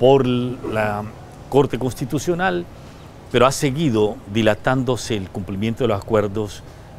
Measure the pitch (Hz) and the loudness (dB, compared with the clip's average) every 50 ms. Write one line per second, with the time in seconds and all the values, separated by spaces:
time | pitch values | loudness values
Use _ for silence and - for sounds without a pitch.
0 | 120 131 139 135 127 127 123 123 123 127 123 - - 110 107 110 107 107 104 104 | 6 6 6 6 4 2 0 0 -2 -4 -6 -6 -8 -4 -2 -2 -2 -2 -4 -6
1 | 107 107 - - - - - - - - - 135 139 123 - 117 127 127 - - | -8 -10 -12 -16 -20 -20 -20 -20 -10 2 2 2 4 2 0 -4 -4 -4 -4 -6
2 | 139 120 156 147 - - 175 165 185 190 87 87 87 - - - - - - - | -6 -4 -4 -4 -2 -2 -2 0 0 -2 -2 -2 -6 -8 -14 -18 -20 -20 -20 -20
3 | - - - - - - - 120 120 135 135 - - 143 131 151 170 143 110 110 | -20 -20 -20 -20 -10 -2 4 4 4 4 4 2 -2 -2 -2 0 0 0 2 2
4 | 107 104 113 - - 101 101 113 107 107 104 - - 139 131 135 127 123 127 117 | 2 2 0 -6 -10 -4 -2 2 2 2 2 2 0 0 0 0 0 0 -2 -2
5 | - - 117 104 95 92 - 107 92 - 101 95 107 113 110 - 131 113 104 98 | -2 -4 -4 -4 -6 -6 -8 -10 -8 -8 -6 -4 -4 -4 -2 0 0 0 0 -2
6 | - - 113 107 104 104 98 110 107 101 - - - - - - - - - | -2 0 2 2 2 0 -2 -6 -6 -6 -8 -14 -18 -18 -20 -20 -20 -20 -20